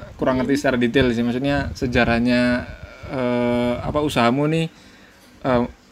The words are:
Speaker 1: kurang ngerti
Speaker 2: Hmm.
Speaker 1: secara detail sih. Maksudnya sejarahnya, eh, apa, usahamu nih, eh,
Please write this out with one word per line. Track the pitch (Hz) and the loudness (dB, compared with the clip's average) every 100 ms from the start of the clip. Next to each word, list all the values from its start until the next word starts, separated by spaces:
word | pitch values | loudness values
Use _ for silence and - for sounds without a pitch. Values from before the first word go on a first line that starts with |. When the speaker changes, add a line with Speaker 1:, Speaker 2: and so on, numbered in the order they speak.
| - - | -8 -4
Speaker 1:
kurang | 139 127 | 0 0
ngerti | 127 | 0
Speaker 2:
Hmm. | 139 | 0
Speaker 1:
secara | 139 123 | 2 2
detail | 120 131 127 | 2 4 2
sih. | 117 | 2
Maksudnya | 120 123 139 143 135 | -2 -2 -2 -2 -4
sejarahnya, | - 135 123 117 117 123 123 123 123 - - - - - | -6 -2 2 2 2 2 2 2 0 -4 -14 -18 -16 -10
eh, | 135 123 120 123 120 120 120 | -4 -2 0 0 0 0 -2
apa, | 143 147 | -4 -2
usahamu | 147 131 117 135 151 | 0 2 2 4 0
nih, | 160 160 - - - - - - - | 0 -4 -8 -20 -20 -20 -20 -20 -8
eh, | 139 123 120 - - | 0 0 0 -6 -20